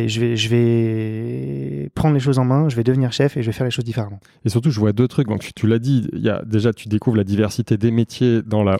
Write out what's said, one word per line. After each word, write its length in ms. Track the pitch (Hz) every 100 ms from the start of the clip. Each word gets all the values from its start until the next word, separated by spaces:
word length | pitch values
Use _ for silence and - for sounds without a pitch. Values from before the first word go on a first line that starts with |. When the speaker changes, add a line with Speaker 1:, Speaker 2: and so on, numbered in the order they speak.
| 113
Speaker 1:
je 120 | 110
vais, 140 | 120 113
je 120 | 110
vais 1400 | 120 117 117 113 110 110 110 117 127 135 139 135 143 143
prendre 200 | - 156
les 60 | 143
choses 180 | 135 131
en 60 |
main, 240 | 127 139 156
je 80 | 117
vais 80 |
devenir 280 | 117 131 127
chef 240 | - 139 -
et 60 |
je 40 | 113
vais 60 |
faire 120 | -
les 60 | 127
choses 140 | 120
différemment. 340 | 117 113 104 98 - _
Speaker 2:
Et 40 | 110
surtout, 220 | 117 147
je 100 | 107
vois 120 | 107
deux 160 | 101 127
trucs. 200 | - 110
Donc, 120 | 104
tu, 120 | -
tu 140 | - 107
l'as 120 | 113
dit, 300 | 123 131 -
il 80 | -
y 80 | 110
a, 140 | 101
déjà, 280 | 110 107 117
tu 160 | - 107
découvres 280 | 107 - 110
la 80 |
diversité 520 | 98 101 107 - 113 107
des 140 | 117
métiers 520 | 117 113 - 127 113
dans 220 | 107 107
la 120 | 101 95